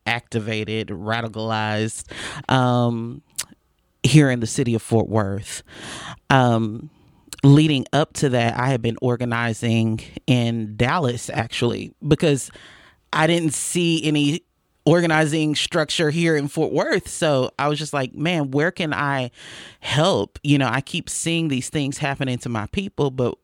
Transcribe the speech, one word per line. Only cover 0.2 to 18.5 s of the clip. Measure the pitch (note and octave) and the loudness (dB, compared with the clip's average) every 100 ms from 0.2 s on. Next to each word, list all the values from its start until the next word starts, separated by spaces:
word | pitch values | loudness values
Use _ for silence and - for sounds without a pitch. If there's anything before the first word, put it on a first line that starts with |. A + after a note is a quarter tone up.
| - A#2 G#2+ A2 G#2 A2 G#2+ | -2 -6 -4 -4 -4 -6 -6
radicalized, | F#2 G#2 A2+ A2+ A2 A2+ A2 G#2+ G#2+ A2 - - - - - - | -8 -4 -4 -4 -6 -4 -2 -2 -2 -2 -6 -14 -12 -12 -10 -2
um, | C3 B2+ B2 A#2+ A#2 A#2 C3+ - - - - _ _ _ _ | 2 2 2 2 -2 -6 -12 -16 -14 -14 -16 _ _ _ _
here | B2 D3 C#3+ | 4 6 6
in | B2 | 2
the | A2+ | -2
city | - B2 | -2 0
of | A2+ | 0
Fort | - A2+ - | 2 0 2
Worth. | A2 G2 G2 - - - - - - - - - | 0 0 -4 -8 -14 -14 -18 -14 -14 -14 -10 2
Um, | C3+ B2 A#2 A2 A2+ D3+ _ _ _ - - | 4 4 2 0 -6 -14 _ _ _ -20 4
leading | C#3 C#3+ D#3 C#3 - | 8 8 8 2 0
up | C#3 D#3+ | 0 0
to | - C#3+ | 0 0
that, | B2 A#2 A#2+ | 2 2 0
I | B2+ | 0
had | C3 | 0
been | A#2 A2+ | -2 -2
organizing | B2+ A#2+ B2 A#2 A#2 A2 A#2+ A2+ A2+ A2 - - - | 0 0 -2 -2 -2 -2 0 2 2 0 -6 -8 0
in | B2 A#2 A#2 G#2+ G#2+ | 2 2 -2 -4 -2
Dallas, | A#2+ F3 C3+ A#2+ - | 0 0 -2 -4 -6
actually, | - A#2+ - A#2+ G#2+ - - D3+ | -6 -4 -2 -2 -2 -8 -6 2
because | D3+ E3 C#3+ - - - - - _ - | 2 4 0 -2 -16 -20 -20 -20 _ -6
I | - D#3+ | 0 2
didn't | E3+ D#3+ | 2 0
see | - - F3 E3+ E3 | -2 -4 -2 0 0
any | D#3 D3+ C#3+ E3+ _ _ _ _ | 0 2 2 0 _ _ _ _
organizing | - F3 E3+ D#3 D#3 D#3+ D3+ | 2 4 4 2 2 0 0
structure | D3 - F3 D3+ - D#3 | -2 -2 -2 -2 0 0
here | D#3+ E3+ D3+ | 2 2 2
in | C#3+ | 0
Fort | - D3 | -2 -2
Worth. | C#3 B3+ G#3 - | 0 0 -2 -4
So | - D#3+ C#3 B2 - | -2 0 2 0 -2
I | C#3+ | -2
was | D3 | -2
just | D3+ | -4
like, | D3 C3 | -4 -4
"Man, | - D3+ F3 C#3+ | -4 -2 -2 0